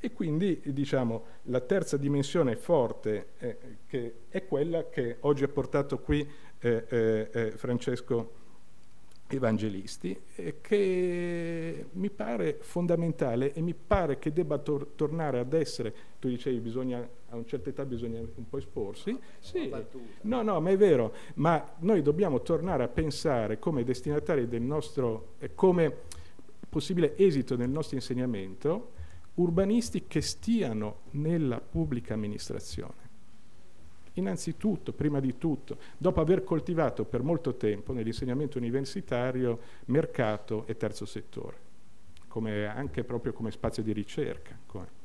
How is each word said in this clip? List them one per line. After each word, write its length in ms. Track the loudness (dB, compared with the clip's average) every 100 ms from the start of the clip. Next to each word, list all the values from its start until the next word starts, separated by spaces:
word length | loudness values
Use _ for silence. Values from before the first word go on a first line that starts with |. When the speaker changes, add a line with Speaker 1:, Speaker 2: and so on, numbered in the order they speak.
Speaker 1:
e 120 | -6
quindi, 480 | -2 0 2 2 2
diciamo, 600 | 0 -2 2 2 2 -2 -6 -10
la 160 | 0 0
terza 360 | 4 2 4 2
dimensione 600 | 4 2 2 4 4 2
forte, 680 | 4 6 6 2 -2 -2 -4 -6
eh, 180 | -6 -6 -10 -10 -4
che 280 | -4 -4 -6 -6
è 160 | -4 0
quella 420 | 0 2 0 -2
che 300 | -2 -2 2
oggi 240 | 4 4
ha 40 | 4
portato 520 | 2 2 2 2 -2
qui, 280 | 2 2 2 -6 -10 -2
eh, 260 | 2 2 2
eh, 400 | 4 4 4 2
eh, 200 | 0 -2
Francesco 880 | -2 -2 0 0 -2 0 0 0 -8 -10 -10 -10 -10 -10 -10 -10 -10 -4
Evangelisti, 840 | 2 4 4 0 -2 -6 -6 -6 -6 -8
eh, 220 | -6 -6 -6
che 1300 | 2 4 4 4 2 0 -2 -2 -2 -4 -4 -6 -8
mi 180 | -4 -4
pare 480 | -2 -4 0 0 -2
fondamentale 920 | -4 -2 2 2 2 0 0 2 0
e 80 | 0
mi 140 | -2
pare 440 | -4 2 2 4 0
che 140 | 0
debba 260 | 0 0 0
tor-, 300 | 0 -2 -2 -2
tornare 420 | -2 0 0 0
ad 140 | 2
essere, 420 | 0 0 -2 -4 -6 -10 -4
tu 100 | -2
dicevi, 300 | -2 0 -2
bisogna, 400 | -2 -4 -2 -4
a 380 | -6 -10 -10 -8
una 80 | -4
certa 240 | -4 -4
età 140 | -6
bisogna 340 | -4 -4 -4 -4
un 300 | -6 -8 -6
po' 100 | -6
esporsi. 520 | -6 -6 -6 -4 -4
Speaker 2:
Una 100 | -6 -6 -12
Speaker 1:
Sì. 300 | -6 -4 -4
Speaker 2:
battuta. 360 | -6 -8 -10 -10 -8
Speaker 1:
No, 200 | -2 0
no, 180 | 2 2
ma 100 | 4
è 60 | 6
vero, 380 | 8 8 6 0 -10
ma 300 | 2 4 4 2 -2
noi 240 | 4 6
dobbiamo 400 | 6 4 4 2
tornare 400 | 2 0 2 2
a 60 | 2
pensare 720 | 0 0 0 2 2 2 0
come 240 | 0 2
destinatari 640 | 2 0 2 0 2 2 2
del 140 | 0
nostro, 720 | 0 0 -2 0 0 0 -6 -8
eh, 160 | -8
come 400 | 6 6 8 4 2 -10 -10 -10 -10 -10 -10 -4
possibile 480 | -4 0 2 2 6
esito 380 | 6 6 2
del 160 | 0 0
nostro 240 | 0 -2
insegnamento, 960 | -4 -2 -2 0 -2 -4 -2 0 0 -2 -10 -10 -10 -8
urbanisti 720 | 2 4 4 6 4 2 -2 0
che 140 | -2
stiano 800 | 0 -4 2 2 2 0 -2 -4 -6
nella 480 | -2 2 2 2 0
pubblica 540 | -2 -2 0 0 -2
amministrazione. 920 | -2 -2 -4 -4 -6 -6 -8 -8 -8 -10 -10 -10 -10 -10 -10 -10 -10 -10 -10 -8
Innanzitutto, 800 | -4 -2 -2 -4 0 0 0 -2
prima 280 | 0 2 2
di 180 | 0 0
tutto, 400 | 0 0 -4 -10 -10 0
dopo 240 | 2 4
aver 220 | 6 4
coltivato 600 | 4 0 0 2 2 2
per 180 | -2 0
molto 320 | 2 2 0
tempo 380 | 2 2 2 -2
nell'insegnamento 680 | -2 -2 -2 -2 0 0 -2
universitario 1000 | 0 0 -2 -4 0 0 2 2 2 0 -4 -10 2
mercato 800 | 2 2 2 2 2 -2 -4 -2
e 100 | -2
terzo 300 | -2 -4 -8
settore, 500 | -8 -8 -8 -8 -10 -10 -10 -10 -10 -10 -10 -8
come, 400 | -4 -2 -2 -2
anche 380 | -4 -4 -4
proprio 280 | -2 -2 -2
come 200 | -4 -4
spazio 320 | -2 -2 -2
di 80 | -2
ricerca. 680 | 0 -2 -2 -2 -4 -8 -10 -10
Come. 200 | -8 -8 -10